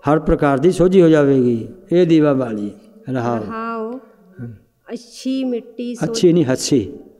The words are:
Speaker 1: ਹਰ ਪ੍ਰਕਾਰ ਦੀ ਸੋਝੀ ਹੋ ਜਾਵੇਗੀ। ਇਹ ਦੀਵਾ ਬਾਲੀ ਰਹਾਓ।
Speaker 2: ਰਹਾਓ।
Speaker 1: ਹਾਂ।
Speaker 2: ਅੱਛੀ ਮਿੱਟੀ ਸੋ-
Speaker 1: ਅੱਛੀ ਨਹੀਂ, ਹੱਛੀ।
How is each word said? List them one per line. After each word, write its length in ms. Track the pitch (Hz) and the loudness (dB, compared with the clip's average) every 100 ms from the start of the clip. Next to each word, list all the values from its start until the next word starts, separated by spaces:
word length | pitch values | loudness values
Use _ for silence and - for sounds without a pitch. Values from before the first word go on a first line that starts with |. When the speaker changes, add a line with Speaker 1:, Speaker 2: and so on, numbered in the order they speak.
| - | 0
Speaker 1:
ਹਰ 100 | 156 | 0
ਪ੍ਰਕਾਰ 380 | 156 160 147 139 | 0 0 2 2
ਦੀ 140 | 156 | 2
ਸੋਝੀ 300 | 185 180 190 | 2 4 6
ਹੋ 80 | 165 | 6
ਜਾਵੇਗੀ। 580 | 156 139 135 123 117 110 - - | 6 4 2 2 0 -6 -16 -4
ਇਹ 160 | 175 175 | 0 4
ਦੀਵਾ 260 | 160 151 | 4 4
ਬਾਲੀ 380 | 135 123 107 104 - - - - | 2 -2 -6 -8 -12 -20 -20 -8
ਰਹਾਓ। 280 | 127 120 120 | -6 -4 -4
Speaker 2:
ਰਹਾਓ। 640 | - 226 226 226 220 254 - _ 180 - | -6 -10 -8 -8 -10 -12 -16 _ _ -16
Speaker 1:
ਹਾਂ। 60 | 120 107 _ _ - | -16 -16 _ _ -16
Speaker 2:
ਅੱਛੀ 500 | 233 - - 262 269 | -16 -16 -12 -6 -4
ਮਿੱਟੀ 520 | 254 240 220 - 240 233 | -4 -6 -10 -12 -10 -6
ਸੋ- 140 | - | -6
Speaker 1:
ਅੱਛੀ 240 | - 180 | 2 2
ਨਹੀਂ, 120 | 170 135 | 4 2
ਹੱਛੀ। 480 | 131 - 139 95 - - | -2 0 -2 -2 -10 -20